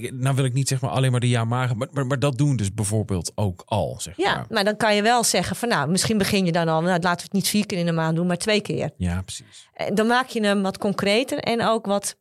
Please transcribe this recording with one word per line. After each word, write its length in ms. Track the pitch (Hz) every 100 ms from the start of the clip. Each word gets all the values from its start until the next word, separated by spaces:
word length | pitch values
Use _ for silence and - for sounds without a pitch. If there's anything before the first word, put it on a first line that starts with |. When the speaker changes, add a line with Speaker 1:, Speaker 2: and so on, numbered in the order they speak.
| 117
Speaker 1:
nou 240 | 131 131 131
wil 80 |
ik 80 | 135
niet, 160 | 131 131
zeg 120 | 131
maar, 100 | 123
alleen 200 | 95 131
maar 100 | 123
de 80 | 120
ja, 160 | 120
maar, 320 | 113 123 127 110
maar, 120 | 139
maar, 160 | 143 127
maar 120 | 135
dat 200 | 143 127
doen 180 | 147 127
dus 180 | 98
bijvoorbeeld 580 | 107 101 110 95 95 82
ook 280 | - 104 90 -
al, 300 | - 69 -
zeg 160 | - -
Speaker 2:
Ja, 180 | 381
Speaker 1:
maar. 120 | - -
Speaker 2:
maar 160 | 220
dan 120 | 202 214
kan 180 | 226
je 80 | 208
wel 220 | 214 247
zeggen 320 | 220 202 175 185
van, 120 | 233
"Nou, 220 | 180 139
misschien 280 | 185 - 214
begin 260 | 196 202 180
je 60 |
dan 160 | 170 165
al, 120 | 160
nou, 180 | 170 180
laten 160 | 175 175
we 60 |
het 100 | -
niet 160 | 202 -
vier 180 | 208 208
keer 120 | 185
in 80 | 170
de 60 |
maand 240 | 165 160 165
doen, 100 | 180
maar 100 | 175
twee 220 | 220 208
keer." 300 | - - - -
Speaker 1:
Ja, 260 | 90 87
precies. 460 | 92 - - - -
Speaker 2:
En 200 | - -
dan 120 | 196 220
maak 220 | 240 262
je 120 | 233
hem 200 | 208 202
wat 160 | 190 196
concreter 600 | 208 190 196 214 262 294
en 240 | - 233
ook 240 | 202 226 196
wat 300 | 202 - -